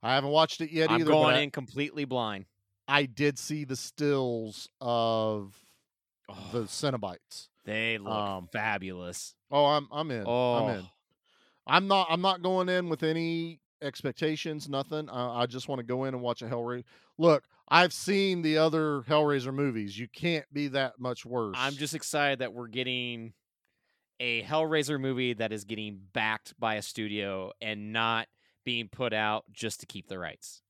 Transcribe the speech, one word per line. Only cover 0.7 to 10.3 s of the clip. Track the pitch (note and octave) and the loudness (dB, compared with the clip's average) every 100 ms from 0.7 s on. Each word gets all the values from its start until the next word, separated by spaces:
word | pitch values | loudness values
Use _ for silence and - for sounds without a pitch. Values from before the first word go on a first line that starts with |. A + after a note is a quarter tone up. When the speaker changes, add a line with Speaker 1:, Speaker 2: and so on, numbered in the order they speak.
Speaker 1:
yet | D#3+ D#3+ | 0 4
Speaker 2:
I'm | F3 | 4
Speaker 1:
either, | D#3 | 6
but | D3+ | 6
Speaker 2:
going | D3+ C3 | 8 6
Speaker 1:
I | |
Speaker 2:
in | C#3+ | 2
completely | C#3 B2 C3 D3 D3+ C#3 | -4 -8 -4 -4 -4 -2
blind. | C3 A2+ G2+ F#2+ _ _ _ - | -2 -2 -4 -12 _ _ _ 0
Speaker 1:
I | C#3 | 2
did | C#3 A2+ D3 C#3 | 2 2 0 0
see | - D#3 | -6 -6
the | C#3+ C3 | -4 -6
stills | - - D3 C#3 B2+ A#2 A2 G#2 - _ | -8 -2 0 2 0 -2 -6 -10 -16 _
of | B2 A#2+ A2+ A2+ A2 G#2+ G2 - _ _ _ _ _ _ - | 0 2 4 2 0 -2 -6 -16 _ _ _ _ _ _ -20
Speaker 2:
Oh. | G3+ G2 | -16 -6
Speaker 1:
the | A2+ | -4
Cenobites. | G#2+ - D3 B2+ G2 F2 _ - - _ | -4 -2 -2 -2 -4 -8 _ -18 -18 _
Speaker 2:
They | - G#2+ A2+ A2+ | -6 -2 0 0
look | G2+ | -2
Speaker 1:
Um, | A2 G#2 F#2+ F2 | -2 -2 -4 -6
Speaker 2:
fabulous. | A2 G#2+ G#2 F#2+ F2+ F2+ F2+ - - _ | -4 -2 -2 -4 -8 -10 -10 -14 -18 _
Speaker 1:
oh, | C#3+ C#3+ | 4 6
I'm, | D3 C#3+ | 4 0
I'm | D3 D#3+ | -6 -4
in. | B2 | -4
I'm | G#2 | 0